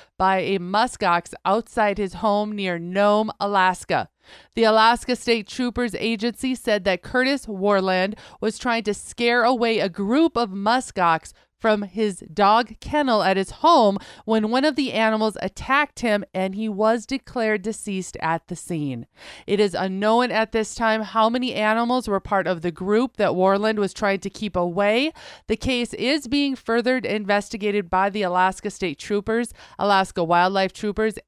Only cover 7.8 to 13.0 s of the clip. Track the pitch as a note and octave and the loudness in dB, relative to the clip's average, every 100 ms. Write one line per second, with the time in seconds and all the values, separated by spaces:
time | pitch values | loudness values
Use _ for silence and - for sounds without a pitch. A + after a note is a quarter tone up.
7.8 | F#3+ F#3 F#3+ G#3 - - A3 - B3 A#3 | 2 0 0 -4 -16 -6 -6 -4 -2 -2
8.8 | G#3 G3+ - - A#3 A#3+ A#3 B3+ A#3 G#3+ | -2 -6 -8 -2 0 2 2 2 0 0
9.8 | F#3+ E3+ G3+ C4+ E4 A#3 A#3 G3 G3+ B3 | -2 -2 0 2 2 2 -4 -2 0 0
10.8 | - - F3 D#3+ - - _ _ A3+ G#3+ | -2 0 2 2 -2 -20 _ _ 0 0
11.8 | G3+ G#3 G#3+ F3+ - D#3 G3+ A3 A#3+ - | -2 -2 -2 -4 -6 2 4 4 2 -8
12.8 | - D4+ | -4 0